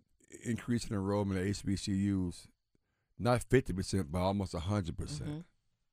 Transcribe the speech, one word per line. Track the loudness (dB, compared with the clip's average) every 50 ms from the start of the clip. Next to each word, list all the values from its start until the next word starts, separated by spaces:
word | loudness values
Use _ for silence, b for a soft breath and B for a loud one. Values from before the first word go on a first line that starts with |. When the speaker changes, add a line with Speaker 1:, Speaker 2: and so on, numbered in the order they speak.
| _ _ _ _ _ _ -20 -10 -6
Speaker 1:
increasing | -4 -4 -4 -2 -2 -2 -2 -2 -2 -4
enrollment | -2 0 0 0 0 0 0 0 0
at | 0
H | 0 -2 -2 -2
B | -2 -2
C | -2 0 0 0 2 2 2
Us, | 2 2 0 0 -4 -6 -12 -20 _ _ _ _ _ _ _ _ _ _ _ _ _ -2
not | 2 2 2 2 4
fifty | 6 6 6 6 4 0
percent, | -4 -2 -2 0 -2 -2 0 0
but | 0
almost | 2 2 2 0 0 -2 -4
a | -4
hundred | -2 0 0 0 0 -2 -4 -6
percent." | -6 -6 -8 -8 -6 -6
Speaker 2:
Mm-hmm. | -8 -8 -10 -14 _ _ _ _ _ _ _ _